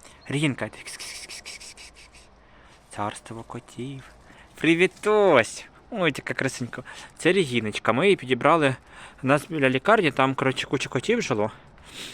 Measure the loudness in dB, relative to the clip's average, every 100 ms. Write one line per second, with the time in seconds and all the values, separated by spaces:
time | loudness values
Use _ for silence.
0 | -20 -18 -8 -2 -2 -2 -8 -10 -16 -16
1 | -14 -16 -16 -16 -16 -18 -18 -20 -20 -20
2 | -20 -20 -20 -20 _ -20 -20 -20 _ -8
3 | -8 -8 -14 -16 -14 -14 -14 -12 -12 -12
4 | -18 -20 -20 -20 -20 -2 2 4 2 0
5 | 2 4 6 6 4 -2 -18 -20 -12 -2
6 | -2 -2 -6 -4 -4 -4 -10 -10 -16 -18
7 | -20 -2 2 2 0 -2 -4 -2 0 2
8 | 2 2 0 2 4 4 2 0 -10 -20
9 | -20 -4 0 0 0 0 2 2 4 4
10 | 4 2 2 2 0 -2 -2 -4 -2 -2
11 | 0 0 0 -2 -2 -6 -20 -20 -20 -16
12 | -16